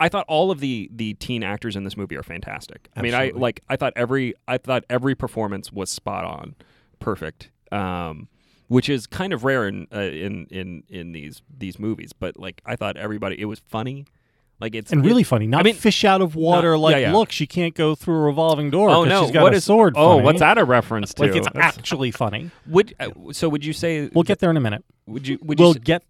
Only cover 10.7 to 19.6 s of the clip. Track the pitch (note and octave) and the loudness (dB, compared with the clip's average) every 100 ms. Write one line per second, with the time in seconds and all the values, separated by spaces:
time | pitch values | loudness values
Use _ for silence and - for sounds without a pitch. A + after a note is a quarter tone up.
10.7 | E2+ _ F#2 E2+ D#2+ D2 - _ C#3+ G2 | -14 _ -16 -14 -14 -16 -18 _ -14 -12
11.7 | F2+ G#2+ A2 D#2 - F#2 - F#2 - - | -8 -8 -8 -12 -12 -12 -12 -16 -16 -12
12.7 | A#2 G#2 F#2 G#2+ G#2+ G2+ - G#2 G#2+ _ | -8 -8 -8 -10 -8 -8 -8 -10 -10 _
13.7 | A2 B2 C#3 C#3+ _ _ _ _ - A2+ | -8 -8 -10 -16 _ _ _ _ -12 -10
14.7 | A2+ G#2+ D3+ D3 B3 F#3 A#2 A2 C#3 G3+ | -10 -2 2 4 4 2 0 0 2 2
15.7 | G#3+ A3 - A#3+ F#3+ F3+ D#3 D#3+ F3 E3 | 2 0 2 2 2 0 -2 2 2 4
16.7 | D#3 D#3 C#3+ A#2 G3 A3+ - D3+ F3+ E3+ | 4 4 4 4 2 2 -2 -6 -2 -4
17.7 | D#3+ D#3 D3+ - D#3+ D3 C#3+ D#3+ D3+ D3 | 0 -2 -2 -2 0 2 2 2 2 0
18.7 | D#3 G3+ E3 E3 F#3+ D3 D#3 F3 G3+ | 2 4 6 6 4 4 6 6 6